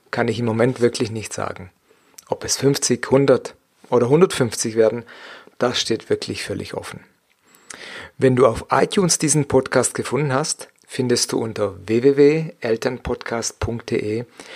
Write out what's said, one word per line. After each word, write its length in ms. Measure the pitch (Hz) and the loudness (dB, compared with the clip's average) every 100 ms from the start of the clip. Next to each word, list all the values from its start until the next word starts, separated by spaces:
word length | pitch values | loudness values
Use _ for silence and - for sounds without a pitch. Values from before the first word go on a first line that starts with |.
| _ | _
kann 180 | - 117 | -2 -2
ich 100 | 107 | -2
im 60 | 117 | -2
Moment 340 | 113 123 127 | 2 0 2
wirklich 320 | 120 - 113 | 0 0 -4
nicht 220 | 110 101 | -6 -8
sagen. 360 | - 101 - 92 _ _ _ _ - - | -8 -8 -8 -16 _ _ _ _ -20 -8
Ob 160 | - - | -8 -4
es 100 | - | 0
fünfzig, 560 | 135 139 - 123 - | 2 2 0 -2 4
hundert 420 | 135 139 120 - - _ _ - | 4 6 2 0 -16 _ _ 0
oder 180 | 123 120 | 2 4
hundertfünfzig 680 | 156 185 - 120 - 117 110 | 4 4 2 -2 -2 -2 2
werden, 260 | 110 117 117 - - - - _ | 2 2 -8 -20 -20 -20 -20 _
das 200 | 123 - | -2 -2
steht 320 | - 113 - | -2 -4 -2
wirklich 360 | 107 - 101 - | -4 -4 -8 -8
völlig 280 | 98 90 | -8 -8
offen. 280 | - - - - _ _ _ _ _ - - - - - - | -10 -12 -16 -20 _ _ _ _ _ -20 -18 -16 -16 -18 2
Wenn 200 | 131 123 | 2 6
du 100 | 127 | 4
auf 200 | 110 - | 2 -2
iTunes 460 | 135 - 208 175 - | 0 2 2 2 2
diesen 320 | 151 147 139 | 2 0 2
Podcast 440 | 131 - 131 - | 0 2 0 0
gefunden 380 | - - 127 147 | -4 -4 -2 -2
hast, 380 | 131 160 - - _ _ | -2 -4 -8 -12 _ _
findest 460 | - 123 117 - | -4 0 0 0
du 60 | 139 | -2
unter 460 | 113 104 101 92 95 | -4 -2 -4 -4 -2
w 160 | 113 | 2
w 140 | 139 139 | 4 6
w 380 | 143 160 160 - | 6 4 -2 -6
elternpodcast 1000 | 117 113 127 123 - 120 - 117 - - | -4 -2 -2 -4 -6 -8 -6 -6 -6 -6
punkt 320 | - 117 - | -6 -6 -4
d 60 | 120 | -4
e 280 | 104 110 123 - - | -2 -6 -8 -16 -20